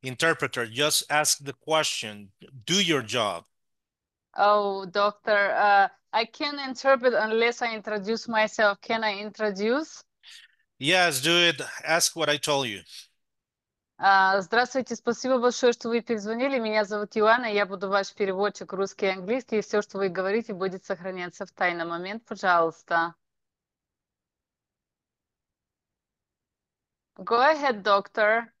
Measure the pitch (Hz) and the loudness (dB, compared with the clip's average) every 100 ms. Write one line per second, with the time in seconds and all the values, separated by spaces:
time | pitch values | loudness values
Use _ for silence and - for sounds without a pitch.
0 | 131 127 165 160 135 127 117 110 147 151 | -10 -2 0 0 -2 -4 -6 -2 0 0
1 | - 147 151 - 139 135 - 156 151 - | 0 0 2 -2 -4 -14 -2 0 0 -4
2 | 110 104 101 _ - 135 110 180 185 151 | -10 -12 -20 _ -20 -18 -2 0 2 0
3 | 113 120 104 87 - _ _ _ _ _ | 0 -2 0 -2 -10 _ _ _ _ _
4 | _ _ _ - 202 208 202 196 190 202 | _ _ _ 0 2 4 0 -4 -6 0
5 | 202 208 - 208 202 143 208 202 196 _ | 0 0 0 2 2 2 4 6 4 _
6 | _ 208 233 - 294 285 269 254 269 269 | _ -4 -4 -4 -6 -6 -10 -4 2 4
7 | 247 226 220 226 233 233 233 220 208 214 | 4 2 0 2 0 0 -4 -6 -6 -6
8 | 196 220 - 220 214 - 214 202 - 226 | -4 -6 -2 0 0 2 2 0 -4 -2
9 | 220 196 214 202 214 190 208 262 320 - | -2 -4 -10 -4 -4 -2 0 0 -4 -14
10 | - _ - - - _ _ _ 139 185 | -20 _ -20 -20 -20 _ _ _ 2 4
11 | 175 139 135 170 170 143 135 - 151 165 | 4 2 2 4 4 2 -6 -10 0 0
12 | - - 147 147 - 143 131 98 - - | 0 0 0 0 0 0 0 -6 -12 -20
13 | - _ _ _ _ _ _ _ _ _ | -20 _ _ _ _ _ _ _ _ _
14 | 185 196 190 196 180 226 247 269 247 233 | 2 4 4 2 0 0 0 -2 -4 -6
15 | - 233 254 254 240 240 247 240 240 233 | -4 -4 0 2 2 2 2 0 -2 -4
16 | 226 226 202 226 269 269 220 214 202 208 | -2 -6 -4 -4 -2 -2 -2 0 -2 -4
17 | 208 226 214 233 240 208 196 190 190 196 | -4 2 4 4 2 0 -2 -4 -2 -2
18 | 196 - 196 185 202 - 175 185 196 - | -2 -4 -4 -2 -2 -4 -12 -6 -6 -2
19 | 196 190 180 254 233 214 202 208 208 196 | -2 -2 -4 -4 -2 -4 -2 -4 -4 -4
20 | 196 175 190 208 226 190 190 185 - 185 | -4 -2 -2 -2 -4 -6 -6 -6 -10 -8
21 | 180 185 180 - 196 - 180 170 170 170 | -8 -8 -10 -12 -16 -2 -2 0 -6 -6
22 | 180 220 _ 202 190 175 165 160 _ 170 | -8 -10 _ -4 2 4 2 -2 _ -2
23 | 170 160 _ _ _ _ _ _ _ _ | -2 -6 _ _ _ _ _ _ _ _
24 | _ _ _ _ _ _ _ _ _ _ | _ _ _ _ _ _ _ _ _ _
25 | _ _ _ _ _ _ _ _ _ _ | _ _ _ _ _ _ _ _ _ _
26 | _ _ _ _ _ _ _ _ _ _ | _ _ _ _ _ _ _ _ _ _
27 | _ - 185 233 269 311 277 214 196 202 | _ -14 -2 2 4 2 0 -2 2 0
28 | 196 - 214 226 233 _ | 0 0 2 2 -2 _